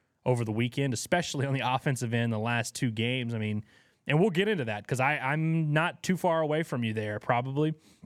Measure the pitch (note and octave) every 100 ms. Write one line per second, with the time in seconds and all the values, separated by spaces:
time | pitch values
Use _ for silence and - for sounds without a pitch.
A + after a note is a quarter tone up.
0 | _ _ B2+ A#2+ A2 G#2+ B2 C#3 C#3 A#2+
1 | - F3 - D3 C#3 C3+ A#2+ B2+ D3+ B2+
2 | A#2+ A#2 A#2 A2 A2+ A#2 A2 - B2+ A2
3 | A#2+ B2+ A#2+ A2+ G#2+ G#2 - _ _ _
4 | - D3+ G#3+ E3 G3+ F#3 A2+ G#2 - B2
5 | C3+ D3 C3 D#3 D#3+ D#3+ D3+ D3+ E3+ -
6 | - F#3 F3+ E3 D3+ D#3 E3 C3 A2+ A2
7 | G#2+ G#2 - A#2+ C3 C#3 D#3 D3+ - _